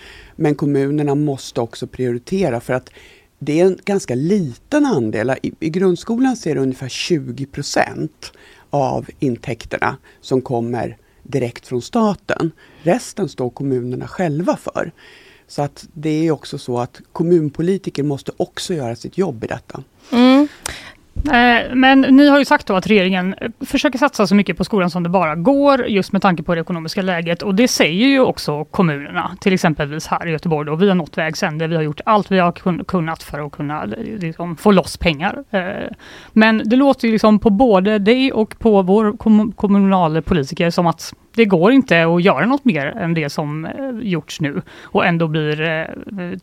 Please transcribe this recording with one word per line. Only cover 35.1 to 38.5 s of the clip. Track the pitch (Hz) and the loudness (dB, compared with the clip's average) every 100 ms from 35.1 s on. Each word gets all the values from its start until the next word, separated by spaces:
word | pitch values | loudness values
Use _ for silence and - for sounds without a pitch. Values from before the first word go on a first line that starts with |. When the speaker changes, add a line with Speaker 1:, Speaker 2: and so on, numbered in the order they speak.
| 143 185 247 277 | 0 -4 -6 -6
Speaker 3:
Eh, | 196 180 208 - - - - - | -4 -4 -8 -10 -12 -20 -20 -2
men | - 220 220 214 | 4 4 2 2
det | 254 | 4
låter | 277 254 233 | 4 2 0
ju | |
liksom | 220 214 208 | 2 4 4
på | 226 | 4
både | 202 262 190 190 214 | 4 4 4 2 0
dig | 202 254 269 | 2 2 2
och | 226 220 | 0 -4